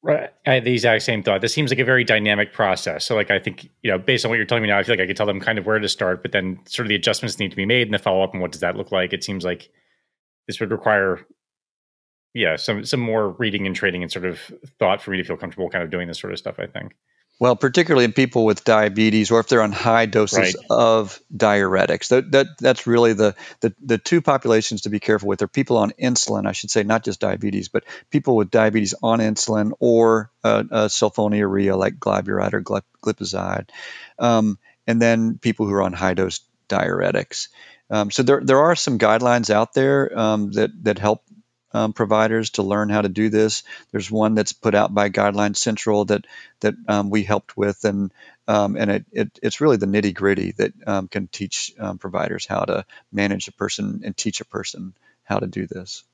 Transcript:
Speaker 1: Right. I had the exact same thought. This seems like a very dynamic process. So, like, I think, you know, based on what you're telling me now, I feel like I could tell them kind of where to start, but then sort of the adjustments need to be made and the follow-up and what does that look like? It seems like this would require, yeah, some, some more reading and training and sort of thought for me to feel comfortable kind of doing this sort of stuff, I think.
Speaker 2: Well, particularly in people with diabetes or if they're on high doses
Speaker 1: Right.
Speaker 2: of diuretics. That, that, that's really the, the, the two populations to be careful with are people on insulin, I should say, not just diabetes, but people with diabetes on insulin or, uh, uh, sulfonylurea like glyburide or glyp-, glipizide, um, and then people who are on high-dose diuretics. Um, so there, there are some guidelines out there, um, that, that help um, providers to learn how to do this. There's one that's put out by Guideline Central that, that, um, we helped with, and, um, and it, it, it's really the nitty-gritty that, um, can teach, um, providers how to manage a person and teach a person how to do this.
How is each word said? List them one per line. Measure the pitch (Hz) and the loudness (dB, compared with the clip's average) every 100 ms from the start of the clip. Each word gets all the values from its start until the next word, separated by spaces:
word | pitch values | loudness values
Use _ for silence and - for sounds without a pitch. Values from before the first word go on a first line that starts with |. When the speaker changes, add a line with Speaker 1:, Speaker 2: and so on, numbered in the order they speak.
Speaker 1:
Right. | - 151 - _ - | 0 -2 -2 _ 0
I | |
had | 131 | 0
the | 117 | 2
exact | 120 120 110 | 0 2 0
same | - 113 | 0 -2
thought. | 98 98 | 0 0
This | 113 | 0
seems | - 143 | -2 -2
like | 131 | 0
a | |
very | 123 127 | 2 2
dynamic | 110 110 104 104 101 | 2 2 2 0 0
process. | - 104 92 - 78 - | 0 0 0 -2 -6 -2
So, | 110 | -2
like, | 101 | 0
I | 98 | 0
think, | 107 92 - _ | -2 -10 -20 _
you | 113 | -4
know, | 95 | -2
based | 92 127 113 | 2 0 0
on | |
what | 117 | -2
you're | |
telling | 104 120 | 0 0
me | 107 | 2
now, | 101 | 0
I | |
feel | 98 | 2
like | 110 | 0
I | 92 | 0
could | 95 | -2
tell | 104 | -2
them | 98 | -2
kind | 92 110 | -2 -2
of | |
where | 95 110 | 0 -2
to | 104 | 0
start, | - 95 90 | -2 -2 -2
but | 95 | -2
then | 101 92 90 - | -2 -2 -8 -10
sort | - | -8
of | 113 | -2
the | 101 | 0
adjustments | 113 104 117 - | 0 -2 -4 -6
need | 98 | -6
to | - | -4
be | 98 | 0
made | 123 117 | 2 2
and | |
the | 104 | -2
follow-up | - 95 95 | 0 0 0
and | 92 | -2
what | 90 | -8
does | 78 | -4
that | 87 101 | -6 -4
look | 95 | -4
like? | 98 90 | -2 -2
It | 95 | -4
seems | - 98 | -6 -6
like | 90 87 - _ _ _ _ _ _ _ - | -6 -6 -10 _ _ _ _ _ _ _ -14
this | 104 | -8
would | 107 | -6
require, | 104 - 104 98 90 - _ _ _ _ _ _ _ _ _ _ | -4 2 2 2 -2 -8 _ _ _ _ _ _ _ _ _ _
yeah, | 120 92 78 | -2 -2 0
some, | - 104 | -4 -6
some | 113 135 | -4 -4
more | 120 110 104 | -2 -2 -2
reading | 85 117 101 95 | -2 -4 -2 -4
and | |
training | 90 101 90 | -2 -2 -2
and | 87 | -8
sort | 95 90 | -6 -6
of | 82 - - 151 _ | -8 -14 -20 -20 _
thought | 98 101 | 0 0
for | - | -2
me | 95 | -6
to | |
feel | 90 85 | -4 -8
comfortable | 92 - 90 | -8 -8 -6
kind | 95 | -4
of | 85 | -4
doing | 87 87 | -6 -8
this | 80 | -10
sort | 95 | -10
of | 95 | -10
stuff, | - - | -10 -10
I | 92 | -10
think. | - - _ _ _ _ _ | -10 -16 _ _ _ _ _
Speaker 2:
Well, | 123 | 2
particularly | 120 139 127 165 143 120 | 2 2 2 4 4 4
in | |
people | 107 131 123 110 | 2 2 2 2
with | 101 | 2
diabetes | - 110 104 98 110 107 104 | 4 4 4 2 4 4 4
or | 117 | 2
if | 110 | 4
they're | 123 | 2
on | 107 | 2
high | 98 120 113 113 | 0 2 2 2
doses | 110 104 98 | 0 2 2
Speaker 1:
Right. | 95 92 - | 0 -2 -2
Speaker 2:
of | 113 117 113 101 - _ 104 | 2 4 2 0 -10 _ 0
diuretics. | 110 104 98 95 - 87 - | 2 4 2 2 2 0 2
That, | 127 131 | 2 4
that, | 139 139 - | 2 2 0
that's | 127 127 - | 0 2 2
really | 117 120 | 4 4
the, | 104 107 95 - - | 4 2 0 -16 -4
the, | 113 - | -4 -4
the | 139 190 | -2 -2
two | - 175 | 2 0
populations | 160 135 123 110 - 104 | 2 0 4 2 2 -6
to | - | -4
be | 104 | -4
careful | - 107 101 | 0 0 0
with | 95 | -2
are | 101 | -2
people | - 131 120 | -2 0 2
on | 107 - | 0 -2
insulin, | 127 123 - 104 101 | -2 -2 -2 -4 -4
I | |
should | 98 101 | -6 -4
say, | - | -2
not | 101 110 | 0 0
just | 110 98 | -2 -4
diabetes, | 101 95 104 101 92 | -4 -4 -4 -6 -4
but | 110 - - _ | -6 -6 -20 _
people | 151 139 120 | -2 2 2
with | 98 | 4
diabetes | 117 110 110 98 - | 2 4 2 -2 -2
on | 117 113 | 0 2
insulin | 110 107 - 110 107 - | 0 -2 -2 0 -2 0
or, | 123 117 117 110 107 _ | 2 6 6 4 0 _
uh, | 117 107 104 | 0 0 0
uh, | 113 107 | 0 0
sulfonylurea | - 107 - 104 104 101 98 98 95 | 0 0 0 0 2 0 2 2 2
like | 95 98 | 0 -2
glyburide | - 98 95 98 98 | -2 -2 -2 -2 -2
or | 101 | -2
glyp-, | 98 104 - _ | -4 -6 -6 _
glipizide, | - 107 95 95 92 98 101 - - - - - | -6 -4 -6 -6 -4 -6 -8 -16 -18 -18 -20 -2
um, | 120 113 110 101 _ _ - | 2 2 2 -2 _ _ -2
and | 117 | 2
then | 117 113 113 - | 4 4 0 -2
people | 120 113 104 | -4 -2 0
who | |
are | 98 | 0
on | 95 | 0
high-dose | 90 92 92 92 - _ _ _ | 0 -2 0 -2 -4 _ _ _
diuretics. | 98 92 50 50 - - - - _ - - _ | -2 0 0 0 -2 -6 -10 -12 _ -20 -20 _
Um, | 107 101 | -2 -2
so | - | 0
there, | 127 139 | 2 2
there | 131 135 | 4 4
are | 156 | 4
some | 170 - 120 | 2 0 2
guidelines | 110 113 123 120 107 | 4 4 4 2 2
out | 104 117 | 2 2
there, | - 135 139 139 - | 2 2 2 0 0
um, | 110 107 101 | 0 0 -2
that, | 101 107 110 | 0 -2 0
that | 110 98 | -2 0
help | 104 110 _ - _ _ _ | 0 0 _ -20 _ _ _
um, | 113 110 | -4 -4
providers | 107 110 110 110 110 110 | -2 0 2 2 0 -2
to | - | -2
learn | 98 104 107 | 0 0 0
how | 104 | 0
to | 101 | 0
do | 95 107 | 0 0
this. | 107 110 - - - _ | 2 2 0 -10 -20 _
There's | 107 95 | -8 -4
one | 107 107 | 0 2
that's | 107 104 | 2 -2
put | - 113 | -2 0
out | 101 104 | 2 2
by | 101 101 | 2 0
Guideline | 92 104 101 104 101 | 2 0 0 -2 -2
Central | - 107 - 104 101 | -4 -4 0 0 2
that, | 104 - - - _ | -2 -4 -20 -20 _
that, | 101 101 - | -4 -4 -2
um, | 104 101 | -2 0
we | 107 | -2
helped | 95 104 - - | 0 -2 -4 -4
with, | 101 98 | -2 0
and, | 110 101 98 _ - _ - | -2 0 -4 _ -20 _ -2
um, | 107 101 101 | 0 0 -2
and | 107 | -2
it, | 101 - | -2 -4
it, | - 104 - | -6 -6 -4
it's | 110 - | -6 0
really | 151 117 | 2 2
the | 98 | 2
nitty-gritty | 101 104 85 98 98 95 | 0 0 0 0 0 -2
that, | 98 101 - - | -2 -4 -4 -6
um, | 98 92 | -4 -4
can | 104 92 | -8 -8
teach, | - 95 - - - | -8 -8 -8 -10 -10
um, | 107 92 | -10 -10
providers | 98 92 - - - | -8 -4 -4 -6 -6
how | 98 | -4
to | 98 - 95 - _ | -2 -4 -6 -20 _
manage | 101 101 98 - | -4 -2 -2 -8
a | |
person | - 101 - 101 104 | -8 -8 -6 -8 -8
and | 104 98 | -10 -6
teach | 107 - | -6 -6
a | |
person | - - 95 - 95 92 _ _ | -10 -10 -10 -12 -16 -16 _ _
how | _ 101 | _ -4
to | 101 | -4
do | 92 92 | -8 -10
this. | 92 92 - _ | -12 -14 -18 _